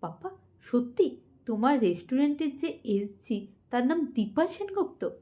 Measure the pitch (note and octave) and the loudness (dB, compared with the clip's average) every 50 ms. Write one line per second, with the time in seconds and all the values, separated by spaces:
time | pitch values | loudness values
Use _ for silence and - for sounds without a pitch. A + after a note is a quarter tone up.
0 | - E3+ - - - F#4+ F#4+ - _ _ _ _ _ - - A#3+ B3 B3 - - | -8 -10 -10 -10 -12 -14 -14 -14 _ _ _ _ _ 0 0 0 0 0 2 2
1 | F#4+ - - - _ _ _ _ _ - A3+ G#3 A3 C4 D4 C4+ A3 F#3 F3 E3+ | 2 2 2 -8 _ _ _ _ _ -6 -4 0 2 4 4 4 4 2 2 0
2 | - - B3+ C4 C#4+ D4 D4 C#4+ D#4+ D4+ C4+ - - E4 - - _ A3+ G#3 G3 | -4 -2 0 2 2 2 2 0 -2 -4 -2 -2 -6 -6 -6 -6 _ -2 0 0
3 | G3+ G3+ - - - - A3+ G3+ - - - _ _ _ - B3 B3 B3+ D#4+ F4 | 0 -2 -8 -14 -6 -4 -4 -4 -4 -10 -20 _ _ _ -2 0 2 2 2 2
4 | D#4 - - - G#3 G#3 - - E4 F#4 - - G4+ G4 G4 G4+ F#4+ - - _ | 0 -2 0 -2 -2 0 2 0 0 0 0 -6 -8 -6 -2 -2 -4 -4 -4 _
5 | - - - - | -6 -6 -6 -8